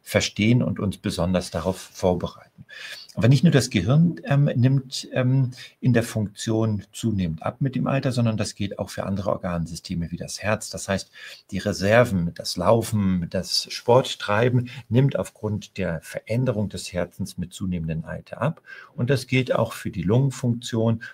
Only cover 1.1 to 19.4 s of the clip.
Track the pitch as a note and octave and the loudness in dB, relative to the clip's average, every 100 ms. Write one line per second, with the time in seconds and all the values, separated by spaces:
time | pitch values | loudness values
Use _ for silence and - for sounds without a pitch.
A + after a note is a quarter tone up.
1.1 | - F2 F2+ - E2+ E2+ F#2 - - F#2+ | -2 0 0 -2 -4 -4 -4 -8 -2 0
2.1 | F2 E2+ - - - - - - - - | 0 -2 -10 -20 -20 -20 -18 -16 -16 -10
3.1 | - A2+ - E3 D3 - G#2 F#2 D3+ E3+ | 2 4 6 6 6 4 0 4 4 4
4.1 | - - C#3 C#3+ B2+ C3 C#3 - - - | 2 0 2 4 4 4 2 -2 -10 -4
5.1 | B2+ B2+ C3+ B2 - - _ B2+ A#2+ A2 | 0 2 2 2 -4 -18 _ 2 2 2
6.1 | A2+ G2 - A2+ A2 A2+ G#2 - - A2+ | -2 -4 -4 -2 0 0 -2 -6 -6 -2
7.1 | G2 F2 D#2+ - - C3+ - - C3+ C3 | 0 -2 -2 -6 -4 -2 -2 -2 0 0
8.1 | B2 A#2 G#2+ G2+ - G2+ - F#2+ - F#2+ | 0 0 0 -4 -6 -6 -6 -8 -6 -4
9.1 | G2 - - F#2 E2+ D#2+ E2 - F2 E2 | -2 -2 -2 -2 -4 -4 -8 -8 -6 -6
10.1 | E2+ D#2 - G2 G#2+ - F#2+ - F#2+ - | -8 -10 -6 -4 -4 -4 -8 -4 -4 -6
11.1 | - - - _ F#2+ G#2 D#2+ G2 A#2+ A#2+ | -18 -20 -20 _ -6 -4 -2 4 6 6
12.1 | F#2+ E2+ - - F2+ F2+ A#2 A2+ G#2+ F#2+ | 2 -2 -4 -8 0 2 4 2 0 2
13.1 | F#2 E2 F#2+ - - - - - B2 C3 | 0 -2 -4 -4 -4 -4 -4 4 4 4
14.1 | - - G#2 B2 B2 B2 B2+ - A#2+ C#3 | -4 -2 2 2 2 -2 -8 0 2 4
15.1 | - - - G#2+ G#2+ - - F2 D#2+ - | 2 -4 -6 -6 -6 -6 -6 -4 -4 -8
16.1 | - - A#2 B2+ G#2+ G2+ F#2+ - F2 F2 | -12 -4 -2 0 0 -4 -6 -6 -4 -4
17.1 | - F#2 - E2+ - F#2+ F2 D#2+ D#2+ D#2+ | -6 -8 -8 -10 -6 -4 -4 -4 -4 -6
18.1 | E2+ - - C#3+ - - - - - A#2+ | -12 -12 -4 -4 -4 -12 -20 -12 -4 0
19.1 | B2+ - C3 | 0 2 0